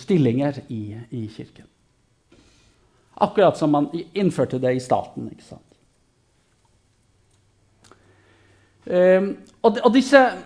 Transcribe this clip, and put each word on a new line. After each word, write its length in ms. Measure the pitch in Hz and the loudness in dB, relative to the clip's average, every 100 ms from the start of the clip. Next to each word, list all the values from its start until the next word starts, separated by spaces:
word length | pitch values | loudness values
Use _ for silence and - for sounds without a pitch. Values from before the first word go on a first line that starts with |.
stillinger 640 | - 180 123 127 143 131 - | -2 2 2 0 -2 -6 -10
i, 160 | 113 104 110 120 | -12 -12 -14 -14
i 140 | 123 110 | -12 -12
kirken. 400 | - 165 - - _ _ _ _ _ _ _ _ _ _ _ _ _ _ - | -14 -18 -20 -20 _ _ _ _ _ _ _ _ _ _ _ _ _ _ -4
Akkurat 360 | 175 214 170 - | -2 2 2 2
som 140 | 151 | 0
man 200 | 143 143 | 0 -2
i-, 140 | 170 - 202 | -6 -10 -2
innførte 420 | 180 151 127 127 | -2 -2 -4 -2
det 140 | 127 | -2
i 100 | 127 | -2
staten, 460 | 127 101 - 139 113 | -2 -4 -4 -12 -14
ikke 180 | - - | -16 -20
sant? 160 | - _ _ _ _ _ _ _ _ _ _ _ _ _ _ _ _ _ _ _ _ _ _ _ _ _ _ _ _ _ _ _ _ | -20 _ _ _ _ _ _ _ _ _ _ _ _ _ _ _ _ _ _ _ _ _ _ _ _ _ _ _ _ _ _ _ _
Ehm, 540 | - 180 185 185 196 190 - _ | -4 2 4 4 2 -8 -16 _
og, 140 | 226 220 | -2 2
og 140 | 240 254 | 2 2
disse, 240 | 269 277 240 185 | 4 4 4 -2